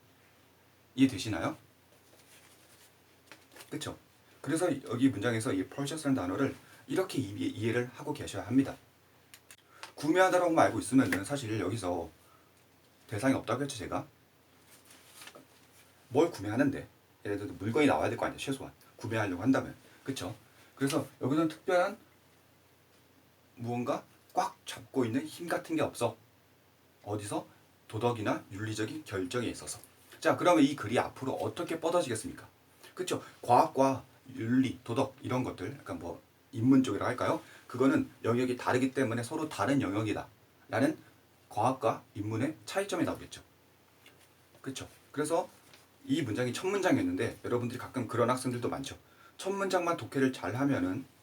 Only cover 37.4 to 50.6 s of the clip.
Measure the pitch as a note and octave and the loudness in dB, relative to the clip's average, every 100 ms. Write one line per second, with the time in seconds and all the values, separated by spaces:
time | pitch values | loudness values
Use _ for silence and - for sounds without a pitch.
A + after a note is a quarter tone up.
37.4 | - - - A#2+ C3+ D#3 - - A2 A#2+ | -4 -20 -14 2 4 4 0 -4 0 2
38.4 | B2+ B2 - A#2+ C3 C#3 A#2+ A#2 A#2 D#3+ | 2 -2 0 2 2 2 0 0 -4 -4
39.4 | D#3 - A#2 C#3+ G2 G2+ G#2+ - - - | -6 0 2 2 2 0 0 -2 -6 -16
40.4 | _ _ - - C#4 D#4 - - _ _ | _ _ -6 0 0 0 -12 -20 _ _
41.4 | _ - A2+ C3 A2+ G#2+ - A2 G#2 A2 | _ -2 0 2 0 -2 -8 -8 -4 -2
42.4 | C#3 D#3+ - - G3 F3+ C#3 - - - | -2 -4 -6 -4 -2 0 -2 -2 -10 -18
43.4 | - _ _ _ _ _ - - - _ | -20 _ _ _ _ _ -20 -20 -20 _
44.4 | _ - - C3+ - - - - D3 E3+ | _ -14 -10 -10 -12 -16 -12 -6 0 0
45.4 | - - - - - _ C3+ C#3+ B2+ G#2 | -2 -10 -20 -20 -20 _ -2 0 0 0
46.4 | B2 A#2+ F#3 G3+ F3+ C3+ C3 C3 A2+ - | -2 -2 -2 0 4 4 2 0 -2 -2
47.4 | - A#2+ A#2 - - C3 A#2 A#2 A#2 C3 | -2 -2 -2 -6 -6 -6 -2 2 2 2
48.4 | C3 A#2+ A#2 - C#3 - - - - - | 0 -2 -4 -4 -8 -12 -18 -20 -20 -10
49.4 | F#3+ G3 G3 F#3 E3+ E3 A2+ C#3 C3 - | -6 -2 0 2 2 -2 -2 2 2 0
50.4 | F2+ A2+ | -4 0